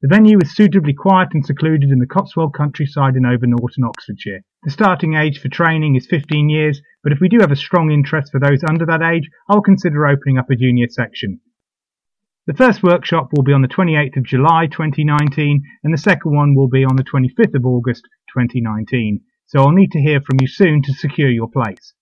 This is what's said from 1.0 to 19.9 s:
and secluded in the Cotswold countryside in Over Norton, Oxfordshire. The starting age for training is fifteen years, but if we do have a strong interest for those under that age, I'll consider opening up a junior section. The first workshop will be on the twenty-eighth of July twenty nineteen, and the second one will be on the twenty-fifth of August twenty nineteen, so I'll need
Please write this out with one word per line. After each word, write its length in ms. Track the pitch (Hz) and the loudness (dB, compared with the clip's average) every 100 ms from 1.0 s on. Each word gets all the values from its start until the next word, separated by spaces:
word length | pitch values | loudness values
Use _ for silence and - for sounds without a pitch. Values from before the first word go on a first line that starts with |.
| 196 190 185 | 0 0 0
and 120 | 160 | -2
secluded 460 | 143 143 156 156 139 | -4 -2 0 0 2
in 80 | 131 | 0
the 80 | 123 | 0
Cotswold 480 | 185 190 - 156 | -4 -4 -4 -4
countryside 600 | - 147 - 143 - 135 131 | -2 -6 -4 -6 -2 -2 0
in 100 | 123 | 0
Over 220 | 123 123 | 0 0
Norton, 380 | 120 117 - 123 | -2 -4 -4 -6
Oxfordshire. 560 | 107 - 101 - 95 _ _ | -6 -16 -14 -12 -14 _ _
The 60 | - | -12
starting 460 | 139 208 180 165 156 | -2 -2 0 -2 -2
age 240 | 156 143 | -2 -4
for 80 | 135 | -10
training 480 | - 170 160 156 131 | -2 -2 0 0 0
is 100 | 127 | 0
fifteen 420 | 170 143 151 147 | -6 -2 -2 0
years, 320 | 151 151 143 _ _ | 0 -2 -4 _ _
but 100 | 143 | -4
if 80 | 143 | 0
we 80 | 185 | 2
do 80 | 233 | 4
have 120 | 185 | 2
a 40 | 139 | 0
strong 360 | - 180 156 | -2 0 2
interest 400 | 151 143 156 143 | 0 0 -2 -4
for 80 | 135 | -2
those 200 | 143 139 160 | 0 0 0
under 160 | 160 160 | -2 -2
that 160 | 165 | -2
age, 260 | 165 170 - _ _ | 0 -2 -4 _ _
I'll 140 | 208 | 0
consider 420 | 202 190 185 147 151 | 4 2 2 0 0
opening 320 | 143 143 131 | 0 0 -2
up 140 | 127 | 0
a 40 | 131 | 0
junior 320 | 127 123 120 | 2 2 0
section. 500 | - 113 - 101 92 _ _ _ _ _ _ _ _ _ _ - | -4 -8 -6 -10 -10 _ _ _ _ _ _ _ _ _ _ -10
The 80 | |
first 300 | 143 254 208 | 0 2 2
workshop 460 | 180 175 - 165 139 147 | 2 0 0 -4 -2 -2
will 80 | |
be 100 | 135 | 2
on 100 | 143 | 2
the 40 | 131 | 0
twenty-eighth 500 | - 180 156 139 139 | 0 0 0 -2 -4
of 80 | 127 | -4
July 420 | 131 143 160 160 | 0 2 2 0
twenty 360 | - 156 147 151 | -4 -6 -2 0
nineteen, 580 | 147 147 143 147 147 143 - | 0 0 -2 0 0 -2 -10
and 80 | 147 | -4
the 60 | 160 | -2
second 380 | 202 165 165 147 | 0 0 0 0
one 180 | 147 | 2
will 160 | 139 135 | 2 2
be 140 | 131 | 2
on 140 | 131 131 | 0 0
the 60 | |
twenty-fifth 520 | 131 139 127 - 226 135 | -2 -2 -2 0 0 0
of 100 | 123 | -2
August 380 | 123 120 120 _ _ - | -2 -2 -6 _ _ -10
twenty 300 | - 120 127 | -4 -2 -2
nineteen, 600 | 113 107 110 127 110 101 _ _ _ | -4 -6 -6 -4 -4 -6 _ _ _
so 140 | 143 | 0
I'll 100 | 135 | 2
need 220 | 175 196 | 4 2